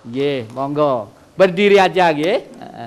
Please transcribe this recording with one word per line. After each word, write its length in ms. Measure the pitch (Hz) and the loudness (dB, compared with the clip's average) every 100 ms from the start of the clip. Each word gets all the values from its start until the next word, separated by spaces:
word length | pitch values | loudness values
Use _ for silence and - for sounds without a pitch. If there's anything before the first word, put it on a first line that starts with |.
| 113 | -12
Nggih, 400 | 123 139 139 113 123 | -4 -2 -4 -6 -8
monggo. 560 | 139 147 147 127 104 - - - | -6 0 0 0 -6 -16 -16 0
Berdiri 400 | 185 175 202 202 | 2 4 4 4
aja 320 | 185 170 175 147 | 4 2 2 2
nggih. 480 | 160 247 - - - - | -2 -2 -6 -16 -20 -18